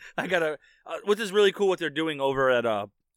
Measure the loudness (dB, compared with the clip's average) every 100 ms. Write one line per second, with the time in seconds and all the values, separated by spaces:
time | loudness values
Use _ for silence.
0 | -16 -8 -2 0 -2 -4 _ _ -14 -8
1 | -2 0 0 2 4 4 0 0 -2 -4
2 | -4 -2 -2 2 2 2 2 -2 -4 _
3 | _